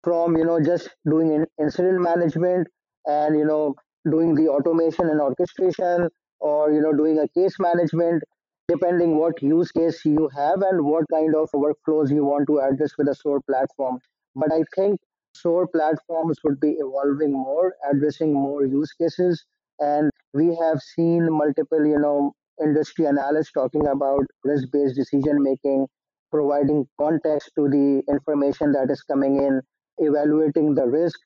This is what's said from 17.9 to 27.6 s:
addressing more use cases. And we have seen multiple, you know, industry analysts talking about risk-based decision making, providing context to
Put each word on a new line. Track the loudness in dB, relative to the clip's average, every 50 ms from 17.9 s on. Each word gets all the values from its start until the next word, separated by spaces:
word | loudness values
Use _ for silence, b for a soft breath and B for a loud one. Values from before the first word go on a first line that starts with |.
addressing | -2 0 0 -2 -2 -2 -2 -2 0
more | 0 -2 -4 -2 -2 -2
use | -2 0 -2 -4 -4 -4
cases. | _ -4 -4 -2 0 0 0 0 -2 _ _ _ _ _ _ _ -4
And | -2 -2 0 0 0 0 -2 _ _ _ -2
we | 0 2 2 2
have | 0 0 0 0 -2
seen | -6 -8 -4 -2 0 2 2 2 2 0
multiple, | 0 0 0 0 0 -2 -2 _ 0 2 2
you | 2 2 2
know, | 2 0 0 0 -2 -2 -4 _ _ _ _ -4
industry | -2 0 2 0 0 -2 -2 -2 0
analysts | 0 0 0 0 0 -2 -2 -2 -2
talking | _ -4 -4 -2 -2 -2 0
about | 0 0 0 0 0 0 0 -2 -4 _ _ -4
risk-based | -2 -2 -2 -2 -2 -2 0 0 0 -2
decision | -2 -4 -2 -2 0 0 0 0 2 0
making, | 0 -2 -2 -2 -2 0 0 -2 -4 _ _ _ _ _ _ _ _
providing | -2 -2 0 0 0 0 0 0 0 0 -2 _ _ -2
context | -2 0 0 0 0 -2 -2 -2 -4 -6 _
to | -2